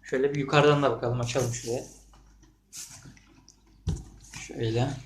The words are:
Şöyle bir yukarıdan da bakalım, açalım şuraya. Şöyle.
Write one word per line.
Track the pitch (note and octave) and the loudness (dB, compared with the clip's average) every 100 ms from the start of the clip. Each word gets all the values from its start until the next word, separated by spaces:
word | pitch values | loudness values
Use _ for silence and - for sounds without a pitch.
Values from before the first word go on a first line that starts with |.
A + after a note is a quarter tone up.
Şöyle | - C3 C#3 | -4 0 0
bir | C#3+ | 0
yukarıdan | C3+ D3 D3 C#3+ | 2 6 6 6
da | C#3 | 4
bakalım, | A2+ A#2+ A#2+ | 2 -2 0
açalım | A#2+ - A#2+ | 0 0 -2
şuraya. | - A#2 A#2+ - - - - - - - _ _ - - - - - - - - - _ - - - - - - - - | -4 -4 -6 -6 -20 -20 -20 -20 -20 -20 _ _ -18 -16 -18 -20 -20 -20 -20 -20 -20 _ -8 -6 -6 -8 -20 -18 -16 -12
Şöyle. | - A2+ A2+ C#3 - | -4 0 0 0 -4